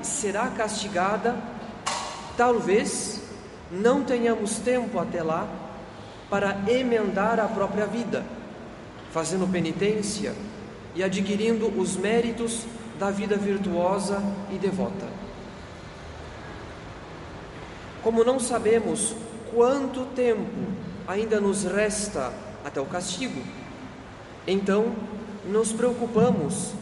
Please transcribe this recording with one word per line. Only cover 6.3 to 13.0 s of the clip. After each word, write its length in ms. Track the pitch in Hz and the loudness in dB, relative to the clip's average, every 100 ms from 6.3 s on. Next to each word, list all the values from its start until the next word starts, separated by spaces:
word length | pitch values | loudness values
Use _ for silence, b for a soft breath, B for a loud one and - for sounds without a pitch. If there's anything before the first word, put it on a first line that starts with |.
| 202 196 196 202 | 2 2 2 4
emendar 720 | 247 262 233 208 180 208 226 | 4 4 4 4 2 4 4
a 80 | 202 | 2
própria 400 | 196 196 190 208 | 2 0 2 0
vida, 380 | 220 226 131 - - - - - - - - - | 0 -2 -2 -4 -8 -12 -14 -14 -14 -16 -16 -6
fazendo 380 | 160 156 185 180 | -2 0 2 2
penitência 840 | 185 160 - 165 - - - 131 110 - - - - - | 2 0 2 2 2 0 -2 -4 -4 -8 -10 -12 -14 -8
e 80 | 165 | -2
adquirindo 680 | 190 190 196 202 220 226 226 185 | 0 2 2 2 4 4 2 2
os 160 | 180 185 | 0 2
méritos 680 | 196 233 233 226 233 - - - - | 4 4 4 0 -2 -2 -6 -10 -12
da 100 | - | -4